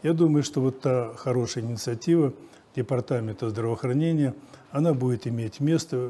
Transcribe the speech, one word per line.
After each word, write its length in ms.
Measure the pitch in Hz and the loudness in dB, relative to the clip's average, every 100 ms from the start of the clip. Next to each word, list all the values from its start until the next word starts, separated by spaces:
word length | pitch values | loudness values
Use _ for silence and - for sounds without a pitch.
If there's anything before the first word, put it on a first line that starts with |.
Я 120 | 151 | 0
думаю, 300 | 165 165 147 | 4 4 4
что 180 | 139 - | 2 0
вот 180 | 131 131 | 0 0
та 320 | 139 127 117 117 | 0 0 0 -6
хорошая 480 | 135 123 117 - | -2 0 0 -4
инициатива 720 | 113 113 - 113 - 170 143 - - - _ - | -6 -6 -6 -4 2 4 4 0 -14 -20 _ -6
Департамента 720 | 120 127 - 127 110 107 117 | -2 -2 -2 -2 -2 -4 -4
здравоохранения, 840 | 107 113 113 131 135 165 160 143 - - - - | -2 -2 -2 0 0 2 2 0 -2 -14 -20 -8
она 220 | - 165 | 0 2
будет 340 | 139 127 117 120 | 2 0 0 -2
иметь 320 | 117 113 - | -4 -4 -2
место, 500 | 143 160 - 127 123 | 0 2 0 -4 -4